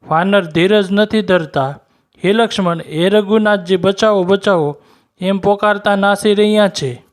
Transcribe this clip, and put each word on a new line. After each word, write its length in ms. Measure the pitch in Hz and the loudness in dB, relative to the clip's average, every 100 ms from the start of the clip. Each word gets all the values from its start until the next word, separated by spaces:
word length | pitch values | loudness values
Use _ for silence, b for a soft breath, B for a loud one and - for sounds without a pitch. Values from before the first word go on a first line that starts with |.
| - | -2
વાનર 380 | 156 185 202 175 | -2 2 0 0
ધીરજ 460 | 156 180 214 190 | -2 2 2 0
નથી 300 | 202 214 220 | 0 0 0
ધરતા. 580 | 208 180 156 151 135 143 _ _ _ _ 175 | 0 0 0 -4 -4 -6 _ _ _ _ -2
"હે 80 | |
લક્ષ્મણ, 440 | 196 196 - 180 165 | 0 0 0 -2 -4
હે 320 | - 156 180 | -6 -2 0
રઘુનાથજી, 640 | 208 196 220 214 208 175 190 | 0 2 0 2 0 0 0
બચાવો, 480 | 190 196 220 202 | 0 0 0 2
બચાવો," 540 | 180 196 202 185 147 143 b b b _ | 0 0 0 0 -2 -6 b b b _
એમ 180 | 185 196 | -4 -2
પોકારતા 580 | 190 202 208 202 208 202 | 0 0 0 0 0 0
નાસી 380 | 196 196 214 | 0 0 0
રહ્યા 340 | 202 208 214 202 | 2 2 2 0
છે. 380 | 202 135 120 _ | -2 -8 -10 _